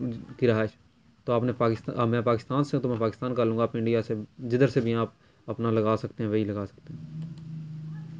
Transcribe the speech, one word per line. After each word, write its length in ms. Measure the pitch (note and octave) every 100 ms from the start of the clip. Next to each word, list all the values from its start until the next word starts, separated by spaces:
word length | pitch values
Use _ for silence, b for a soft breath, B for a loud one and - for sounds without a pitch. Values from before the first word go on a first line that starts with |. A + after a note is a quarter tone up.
| B2+ A2+ - -
की 60 | A#2+
रहाइश। 300 | A2 G#2+ - _ _ _ _ -
तो 60 |
आपने 200 | A#2+ B2 A2+
पाकिस्तान, 420 | A#2 A2 - -
आ, 100 | A#2
मैं 160 | A#2+
पाकिस्तान 420 | A#2 A#2 - C3 C#3+
से 120 | C#3+
हूँ 60 |
तो 60 | B2
मैं 100 | A#2
पाकिस्तान 340 | A2+ - B2+ B2
का 100 | A2+
लूँगा, 180 | A2+
आप 140 | A2+ A#2
India 260 | A2+ A#2
से 200 | G#2+ A2 G#2 -
जिधर 260 | B2+ B2 C3
से 120 | -
भी 100 | A#2
हैं 80 | A2+
आप 160 | A2+ - b b b
अपना 220 | G#2+ A#2
लगा 260 | A2+ G#2+ A2
सकते 280 | A2+ - A2
हैं, 60 |
वही 140 | A2 G#2
लगा 200 | G2+ G2+
सकते 260 | - -
हैं। 400 | - - - - - D#3+ D#3+ D#3 D#3 D#3 D#3 - -